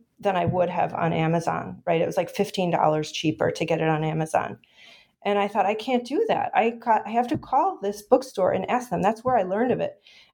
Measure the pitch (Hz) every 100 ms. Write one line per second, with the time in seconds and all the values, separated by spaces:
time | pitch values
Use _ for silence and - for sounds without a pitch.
0 | _ - 202 185 170 180 175 180 170 -
1 | 165 165 160 165 165 165 185 185 - 165
2 | 170 185 170 - 202 - 175 156 156 156
3 | 151 - 160 156 170 - 160 160 160 156
4 | 156 156 156 175 - 196 _ _ - -
5 | _ _ 202 202 202 214 190 214 - 247
6 | 247 320 440 165 - - 226 233 240 220
7 | 208 233 240 311 - 262 381 - 202 202
8 | - 254 - - 180 185 - 240 247 175
9 | 185 226 254 240 185 202 247 175 170 -
10 | - - _